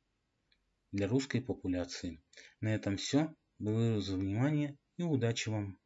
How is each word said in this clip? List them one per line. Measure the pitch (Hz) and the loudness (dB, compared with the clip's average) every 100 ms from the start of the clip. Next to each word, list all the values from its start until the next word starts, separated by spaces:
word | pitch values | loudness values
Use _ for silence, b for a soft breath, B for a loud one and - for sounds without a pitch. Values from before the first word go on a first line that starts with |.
| _ _ _ _ _ _ _ _ _ | _ _ _ _ _ _ _ _ _
для | 101 98 | -2 2
русской | 131 135 123 | 2 2 -2
популяции. | - 90 92 90 85 - 87 82 _ B B B | -2 -2 -2 -2 -2 -6 -8 -8 _ B B B
На | 110 | 0
этом | 107 104 95 | 0 0 -2
все. | - 139 156 - _ - | 2 2 2 -2 _ -6
Благодарю | 104 113 117 107 | 0 2 4 2
за | 95 95 | 0 -2
внимание | 98 104 139 151 143 139 _ - | 0 0 2 2 0 -6 _ -6
и | |
удачи | 175 135 117 117 - | 0 2 2 0 -2
вам! | 107 101 92 | -2 -4 -8